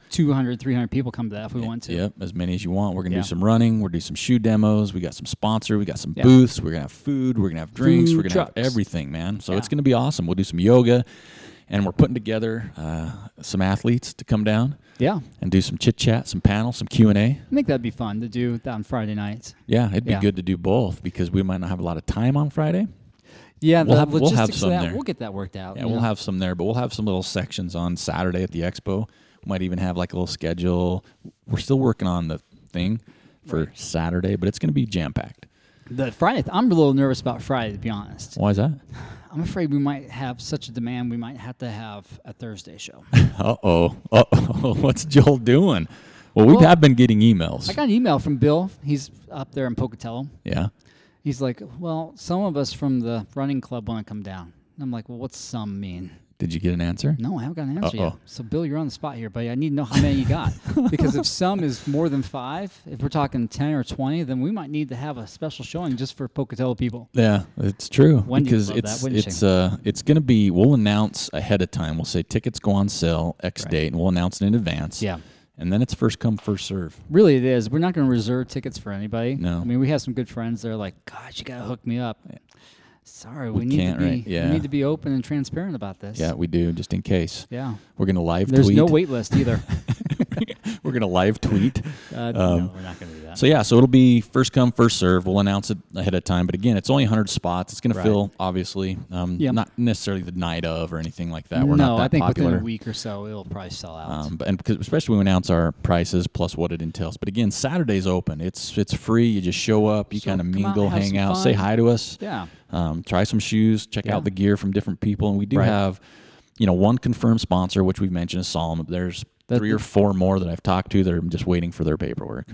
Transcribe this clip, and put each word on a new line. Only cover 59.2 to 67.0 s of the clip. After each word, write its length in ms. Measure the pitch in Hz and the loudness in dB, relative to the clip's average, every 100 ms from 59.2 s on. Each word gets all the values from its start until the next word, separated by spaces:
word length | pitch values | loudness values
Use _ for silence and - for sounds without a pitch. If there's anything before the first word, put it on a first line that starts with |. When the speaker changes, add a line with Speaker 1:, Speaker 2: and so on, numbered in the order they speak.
| 113 | -10
Speaker 1:
buddy. 200 | 107 117 | -8 -6
I 60 | 123 | -4
need 140 | 156 | -2
to 60 | 143 | -2
know 100 | 131 | -2
how 160 | - | 2
many 180 | - 139 | 2 2
you 60 | 127 | 0
got. 260 | 151 - - - - | -2 -2 -6 -4 -2
Speaker 2:
<laughs> 160 | 233 | 0
Speaker 1:
Because 240 | 160 160 139 | 2 0 0
if 100 | 330 | -2
some 380 | - 185 196 | -2 -2 0
is 240 | 160 120 - | -2 -4 -4
more 220 | 143 165 | -2 0
than 120 | 139 | -2
five, 560 | 127 139 123 156 196 - - | -4 -8 -8 -8 -10 -14 -16
if 160 | 123 | -8
we're 60 | 127 | -4
talking 400 | 160 143 131 117 | -2 -2 -2 -4
ten 260 | - 143 | -2 -2
or 120 | 151 123 | -2 -4
twenty, 360 | - 135 160 | -4 -4 -2
then 180 | 147 131 | -4 -4
we 100 | 139 | -4
might 180 | 214 143 | -4 -6
need 200 | 151 147 | -6 -6
to 80 | 123 | -8
have 200 | 147 131 | -10 -10
a 80 | 107 | -12
special 360 | - 156 - | -10 -10 -10
showing 320 | 127 156 175 127 | -10 -8 -4 -4
just 200 | 131 - | -6 -8
for 100 | 131 | -10
Pocatello 480 | - 135 113 127 120 | -6 -8 -4 -4 -2
people. 320 | 123 117 | -4 -6